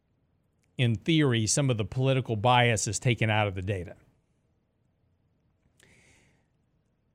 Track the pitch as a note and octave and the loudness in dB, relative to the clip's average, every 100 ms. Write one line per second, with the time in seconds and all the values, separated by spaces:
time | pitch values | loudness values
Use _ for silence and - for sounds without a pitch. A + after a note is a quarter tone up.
0 | _ _ _ _ _ _ _ - A#2+ A2 | _ _ _ _ _ _ _ -2 0 0
1 | - D#3+ C#3+ A#2 G#2+ D3+ C#3 A2 G2+ C3 | 0 2 2 2 0 0 0 -2 -4 -2
2 | C3 C3 A#2+ G#2+ A#2+ B2 A#2+ G#2+ A2+ G2 | 0 0 -2 -2 2 4 4 0 -4 -2
3 | B2+ A#2 A2 G#2+ G#2 F#2+ F#2 G2 E2+ - | -2 0 0 0 -2 -4 -6 -6 -8 -16
4 | _ _ _ _ _ _ _ _ _ _ | _ _ _ _ _ _ _ _ _ _
5 | _ _ _ _ _ _ _ _ _ _ | _ _ _ _ _ _ _ _ _ _
6 | _ _ _ _ _ _ _ _ _ _ | _ _ _ _ _ _ _ _ _ _
7 | _ | _